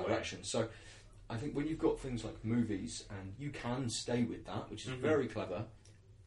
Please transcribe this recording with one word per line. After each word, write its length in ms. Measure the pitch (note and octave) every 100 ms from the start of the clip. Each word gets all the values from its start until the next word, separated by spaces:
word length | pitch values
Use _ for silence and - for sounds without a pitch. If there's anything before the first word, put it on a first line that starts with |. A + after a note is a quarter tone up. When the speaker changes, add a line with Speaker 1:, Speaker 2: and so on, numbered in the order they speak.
| G2+
Speaker 1:
away. 80 | A2+
Speaker 2:
direction. 280 | - F2+
So 260 | - A#2+ A2 - - - - - -
I 80 | A#2
think 180 | D3 C#3
when 100 | D3+
you've 120 | D#3+
got 180 | D#3 -
things 260 | C3+ A#2+ G#2+
like 180 | -
movies, 640 | A2 A#2+ G#2 G2 G2 - -
and 240 | G2 F#2+ G#2+
you 100 | C#3+
can 400 | - A#2+ B2 B2
stay 340 | - - A#2+
with 220 | A#2+ - -
that, 240 | G#2+ -
which 160 | G2+ A2
is 60 |
Speaker 1:
Mm-hmm. 100 | B2+
Speaker 2:
very 260 | C#3+ D3+ A#2
clever, 360 | G#2+ F#2 F2+ - - - - - -